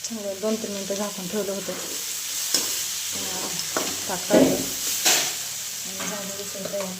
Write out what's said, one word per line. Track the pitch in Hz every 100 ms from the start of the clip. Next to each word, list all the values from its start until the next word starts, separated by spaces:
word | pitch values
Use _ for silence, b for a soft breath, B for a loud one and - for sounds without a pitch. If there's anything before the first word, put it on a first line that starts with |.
चांगलं | - 226 202 190
दोन | 214 220
तीन | 208
मिनटं | 202 190 196
झाकून | 208 196 180
ठेवलं | 214 196
होतं. | 196 185 185 - - - - - - - - - - - - - -
अं, | - - - - - - - - -
ताक | 185 -
काढलं. | 208 262 - - - - - - - - - - - - - 185
आणि | 190
झालं | 180 208 190 196
उसळ | 202 202 175
तयार. | 196 190